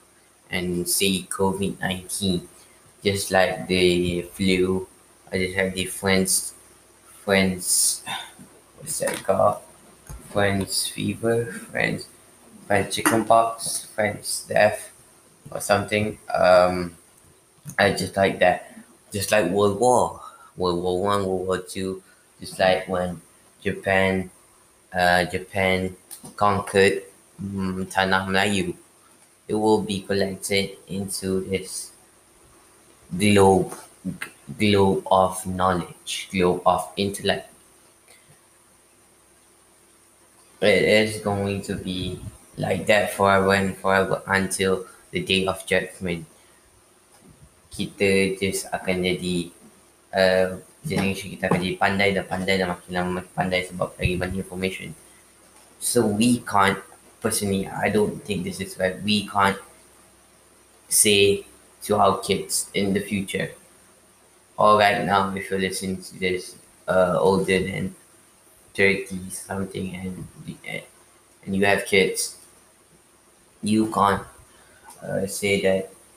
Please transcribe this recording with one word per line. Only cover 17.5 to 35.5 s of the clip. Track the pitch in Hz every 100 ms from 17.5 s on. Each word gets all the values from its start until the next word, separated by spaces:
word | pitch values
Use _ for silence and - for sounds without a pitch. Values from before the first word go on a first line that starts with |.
| _ - -
I | 101
just | 90 95 98
like | 95 -
that. | 90 - - - - _ _
Just | 101 -
like | 107 87
World | 101 104 98
War, | 123 117 82 - - - - -
World | 90 87
War | 90 90
One, | 101 101 95
World | 92 92
War | 92
Two, | - 98 95 92 - _ _ _
just | 92 -
like | 92 90 -
when | 90 90 82 - _ _ _
Japan, | 101 92 101 95 95 95 90 - _ _ _ _ _
uh, | 92 87 90 85
Japan | 87 - 98 92 92 92 - _ - - -
conquered, | 104 98 - 98 98 - - - _ -
mm, | 98 98 95 92 92
Tanah | 95 92 95 95
Melayu, | 95 104 98 90 - _ _ _ _ _ _ -
it | 107
will | 110 107
be | 98 95
collected | - 98 95 95 - 98 95 - -
into | 98 98 - 95 95 98
this | 92 - - - - _ _ _ _ _ _ _ _ _ _ -
globe, | 87 104 101 95 92 82 - - _ 92
g-, | - - - - - 104
globe | 101 95 85 -
of | 95 92 -
knowledge, | 92